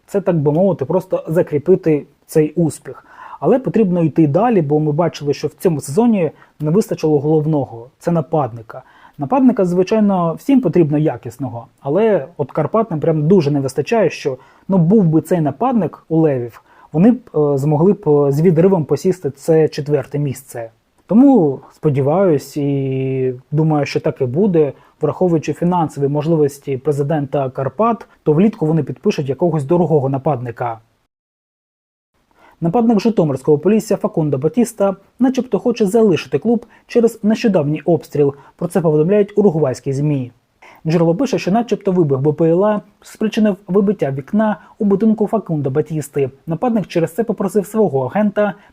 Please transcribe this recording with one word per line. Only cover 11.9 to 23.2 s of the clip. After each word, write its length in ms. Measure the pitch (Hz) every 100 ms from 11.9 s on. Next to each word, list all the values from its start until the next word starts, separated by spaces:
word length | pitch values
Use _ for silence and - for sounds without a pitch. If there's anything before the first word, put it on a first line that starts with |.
| 160 220 190 135 -
от 140 | 139
Карпатам 480 | - 147 220 220 156
прям 280 | 160 160 147
дуже 240 | 196 143
не 80 | 147
вистачає, 500 | 135 - 139 233 175
що, 280 | - 151 127 - _ _
ну, 100 | 190
був 260 | 160 220
би 180 | 175 156
цей 200 | 151 180
нападник 640 | 151 131 240 240 165 - _
у 80 | 160
левів, 440 | 160 135 120 - _ _ -
вони 180 | 156 208
б, 60 | 233 - 156
е, 220 | 147 139
змогли 360 | 143 147 175
б, 160 | 208 -
е, 220 | 147 143
з 100 | 139
відривом 440 | 170 160 185 190 139
посісти 440 | 143 190 185 143
це 380 | - - 160 151
четверте 520 | - 139 147 - 147
місце. 500 | 147 120 - 120 113 _ _ _ _
Тому 520 | 202 285 262 151 127 -
сподіваюсь 840 | _ 156 139 135 165 196 143 - -
і 760 | 143 139 135 131 131 131